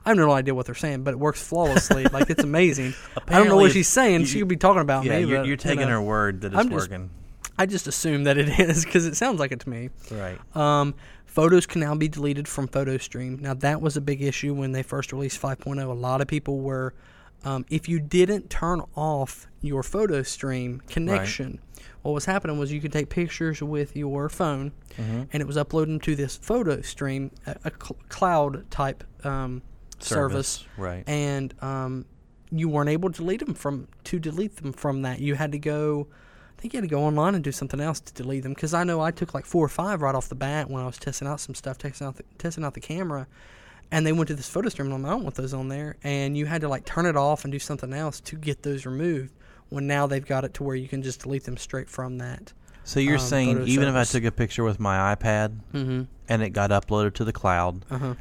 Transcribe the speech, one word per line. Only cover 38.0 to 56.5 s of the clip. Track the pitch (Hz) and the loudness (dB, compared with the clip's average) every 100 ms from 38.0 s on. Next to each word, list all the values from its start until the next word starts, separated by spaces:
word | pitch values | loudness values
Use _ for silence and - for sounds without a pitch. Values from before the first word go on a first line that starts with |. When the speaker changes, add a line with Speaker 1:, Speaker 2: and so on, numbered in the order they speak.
Speaker 1:
to | - | -8
delete | - 127 135 | -10 -6 -6
them, | 131 | -6
'cause | 139 156 | -6 -2
I | 170 | 0
know | 175 165 | 0 0
I | 160 | 0
took, | 165 175 | -2 -4
like, | 135 - | -6 0
four | 175 | 2
or | 147 | 2
five | - 185 185 | 2 -2 0
right | 143 | 0
off | 135 - | 0 -4
the | 131 | -4
bat | 139 151 131 | -4 -2 -4
when | 135 | -6
I | 127 | -6
was | - | -8
testing | - - 143 | -8 -6 -6
out | 147 | -8
some | - 131 | -8 -10
stuff, | 170 160 | -10 -8
testing | 147 - 139 | -10 -8 -10
out | 131 | -12
the, | - - | -16 -8
testing | 170 165 147 | -8 -4 -6
out | |
the | 131 | -6
camera, | - 165 180 143 131 - - - - - - | -8 -6 -4 -6 -8 -16 -20 -20 -20 -20 -2
and | 160 156 | 2 4
they | |
went | 165 156 | 4 2
to | 147 | -2
this | - | -4
PhotoStream, | 170 220 - 139 | -2 -2 -2 -4
and | |
I'm | 135 | -4
like, | 139 | -4
"I | 226 | -4
don't | |
want | 190 - | -4 -6
those | 131 | -6
on | 135 131 | -6 -6
there." | 139 151 - | -6 -8 -8
And | 143 139 139 147 | -4 -2 -2 -2
you | 151 | -2
had | 165 | -2
to, | 151 | -2
like, | 131 - | -4 -4
turn | - 175 | 0 2
it | 147 | 4
off | 143 151 143 | 4 2 -2
and | |
do | 143 | -6
something | - 143 127 | -6 -6 -6
else | 139 156 135 | -6 -6 -6
to | - 156 | -12 -8
get | 151 139 | -4 -4
those | 147 139 131 | -4 -6 -4
removed, | 131 175 147 131 - - - - | -4 -2 -2 -4 -12 -20 -20 -10
when | 143 139 | -6 -2
now | 143 143 | 0 0
they've | 139 139 | 0 -2
got | 135 | -2
it | 135 - | -2 -4
to | |
where | 139 131 | -4 -4
you | 131 | -4
can | 135 | -6
just | 131 - | -6 -6
delete | 131 139 - | -4 -6 -4
them | - | -10
straight | - 135 127 | -8 -8 -8
from | - 127 127 | -8 -8 -6
that, | 123 117 - - - - | -8 -12 -16 -20 -20 -18
Speaker 2:
So | - 139 | -4 2
you're | 139 | 4
Speaker 1:
um, | 147 | 4
Speaker 2:
saying | - 139 127 123 | 4 4 4 4
Speaker 1:
photo | 123 | 4
Speaker 2:
even | 135 139 | 4 4
if | 127 | 4
I | |
Speaker 1:
service. | 117 | 2
Speaker 2:
took | 127 113 | 2 0
a | |
picture | - 113 - 113 | 0 -2 0 0
with | 95 | 0
my | 101 95 98 104 | 0 2 2 2
iPad | 113 107 107 110 - | 2 2 0 -4 -8
Speaker 1:
Mm-hmm. | 147 131 127 127 - - | -6 -2 -2 -4 -10 -2
Speaker 2:
and | 113 | 0
it | |
got | 107 | 0